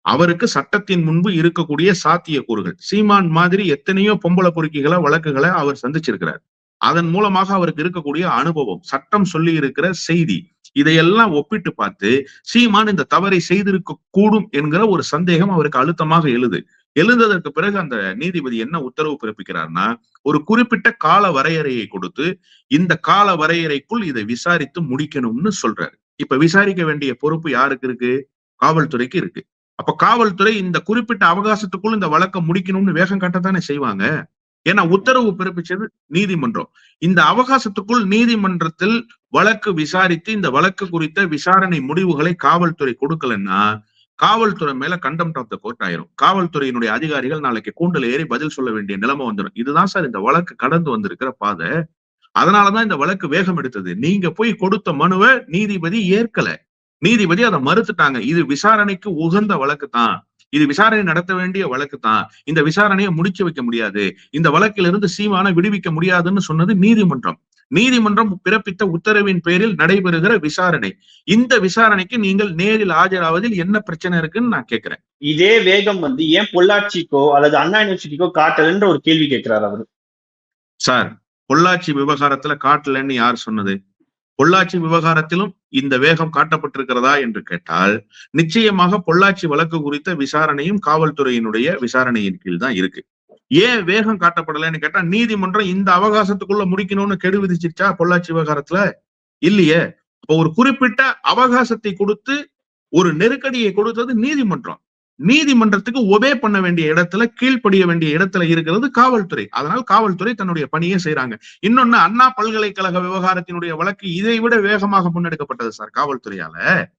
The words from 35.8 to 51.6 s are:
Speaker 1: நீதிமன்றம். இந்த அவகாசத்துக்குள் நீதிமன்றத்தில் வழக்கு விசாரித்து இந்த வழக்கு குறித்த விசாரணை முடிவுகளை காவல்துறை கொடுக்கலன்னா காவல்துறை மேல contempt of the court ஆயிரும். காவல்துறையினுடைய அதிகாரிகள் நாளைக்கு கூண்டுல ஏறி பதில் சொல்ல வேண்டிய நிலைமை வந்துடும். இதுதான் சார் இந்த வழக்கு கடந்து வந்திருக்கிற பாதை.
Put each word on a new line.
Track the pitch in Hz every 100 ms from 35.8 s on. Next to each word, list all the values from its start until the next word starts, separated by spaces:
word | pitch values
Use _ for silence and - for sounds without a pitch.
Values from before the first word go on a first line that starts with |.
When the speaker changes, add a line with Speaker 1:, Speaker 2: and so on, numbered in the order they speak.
| 214 _ _
Speaker 1:
நீதிமன்றம். | 156 196 180 123 92 - _ _ _
இந்த | 165 180
அவகாசத்துக்குள் | 156 208 - 269 233 202 202 240
நீதிமன்றத்தில் | 196 214 240 226 196 180 160 - 190 233 - - _
வழக்கு | 139 196 220 214
விசாரித்து | 170 151 185 185 165 -
இந்த | 220 165
வழக்கு | 131 180 190 190
குறித்த | 170 160 160 190
விசாரணை | 151 180 190 190 165
முடிவுகளை | 131 156 190 139 165
காவல்துறை | 180 139 170 175 165 135 117
கொடுக்கலன்னா | 143 160 143 110 98 95 104 107 _ _ _
காவல்துறை | _ 165 220 220 185 156
மேல | 131 143 175
contempt | 135 165 175 156
of | 120
the | 98
court | 107 120
ஆயிரும். | 98 85 - -
காவல்துறையினுடைய | 147 190 175 156 139 123 117 113
அதிகாரிகள் | 160 143 127 156
நாளைக்கு | 139 110 104 -
கூண்டுல | 175 165 120
ஏறி | 131 160
பதில் | 120 151 147
சொல்ல | 127
வேண்டிய | 110 101 98
நிலைமை | 113 143 127
வந்துடும். | 104 98 -
இதுதான் | 120 151 190
சார் | 190
இந்த | 151 107
வழக்கு | 104 156 175
கடந்து | - 127 165 160
வந்திருக்கிற | 113 98 90 131
பாதை. | - 104 95